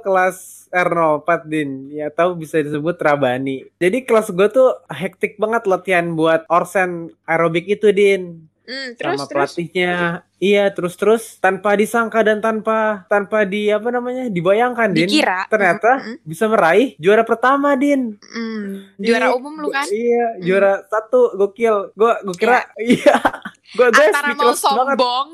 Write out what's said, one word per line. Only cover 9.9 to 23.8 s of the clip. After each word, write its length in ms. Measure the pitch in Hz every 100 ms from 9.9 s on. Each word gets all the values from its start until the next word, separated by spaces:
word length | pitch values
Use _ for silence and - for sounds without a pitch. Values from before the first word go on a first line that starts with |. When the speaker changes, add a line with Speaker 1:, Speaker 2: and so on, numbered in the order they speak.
| 175 175 175 - _
Speaker 1:
Iya, 380 | 185 202 196
terus-terus 640 | 196 175 - 202 226 - -
tanpa 400 | 185 190 208 202
disangka 420 | 214 233 220 226
dan 220 | 214 214
tanpa, 640 | 220 220 214 220 214 202 -
tanpa 400 | 208 202 214 202
di, 240 | 208 208
apa 240 | 208 226
namanya, 320 | 240 240 254 247
dibayangkan, 640 | 175 170 208 247 233 220
Din. 160 | 165 180
Speaker 2:
Dikira. 400 | 302 214 185 -
Speaker 1:
Ternyata 560 | 214 185 185 226 269
Speaker 2:
Mm-mm. 140 | 208 247 156
Speaker 1:
bisa 240 | 156 220
meraih 480 | 220 165 190 254 -
juara 240 | 165 214
pertama, 560 | 226 226 247 277 285 277
Din. 400 | 285 277 240 208
Speaker 2:
Hmm, 720 | - 226 226 220 202 196 196 -
juara 320 | 220 226 226
Speaker 1:
Iya, 80 | 254
Speaker 2:
umum 160 | 277
lu 160 | 311 294
Speaker 1:
gua 100 | 277
Speaker 2:
kan? 60 | 233
Speaker 1:
Iya, 380 | 208 240 233 233
Speaker 2:
Hmm. 160 | 214
Speaker 1:
juara 300 | 175 190 196 196 -
satu, 300 | 214 220 254 240 190
gokil. 560 | 196 214 226 208 185
Gua, 240 | - 226 214
gua 140 | 196
kira, 240 | 175 220 247 -
<laughs> 80 | -
iya. 340 | 233 240 - - - - - - _
Gua, 160 | 202